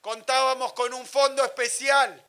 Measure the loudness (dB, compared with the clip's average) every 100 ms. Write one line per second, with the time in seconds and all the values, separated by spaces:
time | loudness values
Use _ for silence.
0 | -10 -10 0 2 2 0 -4 -4 -4 -4
1 | -6 2 2 2 -2 -2 -4 -2 2 4
2 | 2 -2